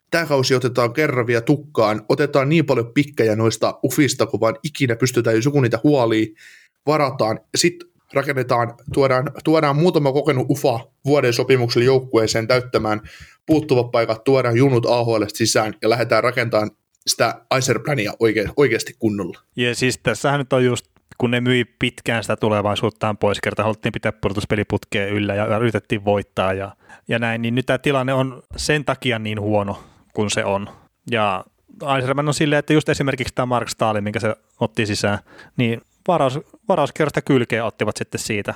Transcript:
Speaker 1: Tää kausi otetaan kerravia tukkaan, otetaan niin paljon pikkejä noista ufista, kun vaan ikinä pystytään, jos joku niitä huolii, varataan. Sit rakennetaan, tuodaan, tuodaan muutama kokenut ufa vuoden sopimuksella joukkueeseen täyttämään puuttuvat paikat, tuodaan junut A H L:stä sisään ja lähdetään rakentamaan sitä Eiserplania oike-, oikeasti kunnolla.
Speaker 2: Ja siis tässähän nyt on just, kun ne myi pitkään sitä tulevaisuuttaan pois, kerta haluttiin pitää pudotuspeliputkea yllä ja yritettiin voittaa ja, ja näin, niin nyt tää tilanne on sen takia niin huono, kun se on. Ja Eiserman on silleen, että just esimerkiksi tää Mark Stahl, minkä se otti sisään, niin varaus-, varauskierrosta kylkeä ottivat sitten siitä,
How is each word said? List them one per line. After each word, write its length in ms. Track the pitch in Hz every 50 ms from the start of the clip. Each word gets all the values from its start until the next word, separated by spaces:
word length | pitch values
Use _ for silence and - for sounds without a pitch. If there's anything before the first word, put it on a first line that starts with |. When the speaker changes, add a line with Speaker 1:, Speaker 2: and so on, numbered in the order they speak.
| _ -
Speaker 1:
Tää 160 | - 170 165
kausi 280 | 147 143 135 127 131 131
otetaan 380 | 123 127 120 123 131 120 117
kerravia 480 | 120 156 156 143 127 123 113 120 120 117
tukkaan, 640 | 113 - 147 135 - - - 120 110 104 107 107 - -
otetaan 400 | 131 156 147 143 - 143 131 143
niin 180 | 165 165 143
paljon 260 | - 190 120 117 120 -
pikkejä 420 | 143 143 143 - - 113 110 107
noista 420 | 110 113 113 - - 117 101 - - -
ufista, 420 | 127 - 156 143 123 - - 110
kun 140 | - - 95
vaan 160 | 110 113 110 -
ikinä 340 | - 151 - - 139 120 113
pystytään, 400 | - 131 123 - 123 117 117 113
jos 80 | 113 120
joku 160 | 143 143 143
niitä 200 | 127 113 117 - -
huolii, 500 | 151 147 131 117 113 113 110 110 107 - _ - - - - _ _ _ _ -
varataan. 540 | 143 139 - 147 131 139 - 110 110 107 - _ _ -
Sit 200 | - - 175 170 - - _ _ _ _ _
rakennetaan, 640 | - 139 139 151 135 131 123 123 127 117 117 113 - - - - -
tuodaan, 360 | 143 135 131 127 127 131 - - - -
tuodaan 320 | 147 160 160 151 143 139
muutama 360 | 147 170 185 180 165 143 135
kokenut 340 | 131 147 - 156 135 127 - 131
ufa 300 | 143 - - 139 117 117 - _ _ _ -
vuoden 280 | 131 147 143 127 123
sopimuksella 520 | 117 - 123 120 131 123 120 117 - 123 120
joukkueeseen 640 | 131 135 131 131 - - 113 110 104 - 113 113
täyttämään 540 | 107 127 123 120 123 - 110 110 107 107 107 - - - - - - _ _ -
puuttuvat 440 | - 156 147 151 - 139 123 117 120
paikat, 340 | - 117 113 110 110 - -
tuodaan 320 | 135 135 131 123 120 117
junut 300 | 120 139 139 127 117 -
A 180 | - 120 120 117
H 40 | 117
L:stä 300 | 113 107 101 104 - -
sisään 360 | 113 110 - 120 110 107 98 -
ja 80 | - 110
lähdetään 340 | 117 123 117 120 120 110 110
rakentamaan 460 | 123 117 127 117 113 113 107 107 107 _ _ _ _ _ _ -
sitä 280 | - - - 123 110 - - _ - 131
Eiserplania 580 | 131 131 135 117 - - 151 147 131 101 101 - -
oike-, 340 | 113 113 104 110 98 - -
oikeasti 380 | 139 143 123 113 104 - - - -
kunnolla. 400 | 113 107 104 101 92 87 - - _ _ -
Speaker 2:
Ja 180 | 127 120 120 117
siis 240 | - 139 127 113 -
tässähän 380 | - 123 107 - - 143 143 143
nyt 120 | 131 -
on 120 | 135 127 127
just, 220 | 123 120 - - _ _ _ _ _ - -
kun 120 | 120 117
ne 100 | 123 123
myi 240 | 123 123 127 123 117 _ _ -
pitkään 460 | 127 123 - - - - 117 113 98
sitä 120 | - 110
tulevaisuuttaan 800 | - 113 107 107 104 98 104 101 - 120 107 - - - 110 104 -
pois, 220 | - 101 98 -
kerta 220 | - 104 101 -
haluttiin 300 | 104 110 104 - - 117
pitää 200 | 101 - - 110
pudotuspeliputkea 920 | - - - 101 98 104 - - 110 104 104 - 104 98 - - - 104 98
yllä 280 | 101 104 104 104 101 98
ja 240 | 101 107 113 107 110
yritettiin 460 | 120 117 107 101 _ - 117 104 98
voittaa 480 | 104 101 101 95 _ - - 95 95
ja, 240 | 95 95 98 98 - _ _ _ - - _ -
ja 100 | 123 117
näin, 240 | 120 117 113 117
niin 120 | 117 117 117
nyt 120 | 131 123
tää 120 | - 131 123
tilanne 360 | - 147 139 131 123 131 135
on 280 | 131 131 131 - - - - -
sen 280 | - - - 151 151 127
takia 340 | - 131 - - 127 113 110
niin 220 | 110 107 107 107
huono, 420 | 104 104 104 104 101 101 101 - - - _ _ _ _ -
kun 160 | 107 107 101
se 140 | - 107 107
on. 240 | 101 98 98 104 - - - _ _ _ _ - -
Ja 340 | 120 110 107 101 95 92 - _ _ _ _ _ - - 156 139 135
Eiserman 320 | 135 127 131 135 143 147 151
on 60 | 139
silleen, 240 | - 160 147 147 147
että 140 | - -
just 160 | 156 156 - -
esimerkiksi 460 | 143 - 147 135 131 131 117 - -
tää 120 | - 127
Mark 220 | 123 123 117 113 -
Stahl, 320 | - - 127 110 104 104
minkä 200 | 101 104 104 110
se 160 | 117 110 110 _ _ _ _ -
otti 260 | 120 107 - 117 113
sisään, 320 | 101 101 - - 101 104 101 - _ - - - - -
niin 240 | - 123 113 117 120 _ _ _ _ - -
varaus-, 320 | 175 151 139 131 127 160 - _ _ _ - -
varauskierrosta 540 | 190 156 143 - - - 156 143 - 156
kylkeä 420 | - - 143 123 117 - 120 110 117
ottivat 320 | 104 - - 110 104 -
sitten 240 | - 117 - - -
siitä, 340 | - - 110 101 98 - 113